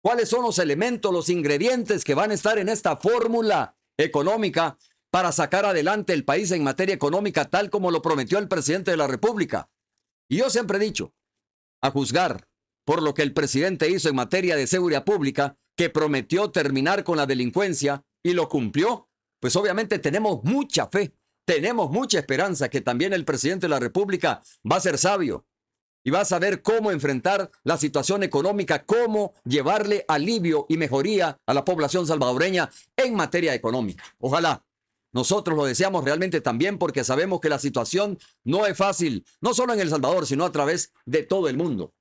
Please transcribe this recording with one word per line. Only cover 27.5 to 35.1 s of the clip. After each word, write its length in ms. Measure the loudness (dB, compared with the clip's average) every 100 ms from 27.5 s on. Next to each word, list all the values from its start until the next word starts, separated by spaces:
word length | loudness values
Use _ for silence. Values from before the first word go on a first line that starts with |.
| _
la 160 | -2 0
situación 420 | 0 0 0 -2
económica, 640 | 0 0 0 0 0 -2
cómo 500 | 2 2 2 0 -2 _
llevarle 600 | -2 0 2 0 0 -2 0
alivio 600 | 0 0 0 2 0 0
y 80 | -2
mejoría 600 | 0 0 2 2 0 -2 -2
a 60 | 0
la 100 | 0
población 400 | 0 0 0 0
salvadoreña 640 | 0 0 0 0 0 -4 -8 _ -2
en 200 | 0 0
materia 400 | 0 0 0 -2
económica. 480 | -2 -2 -4 -8 -18 _
Ojalá. 440 | -2 0 0 -2 _ _ _ _ _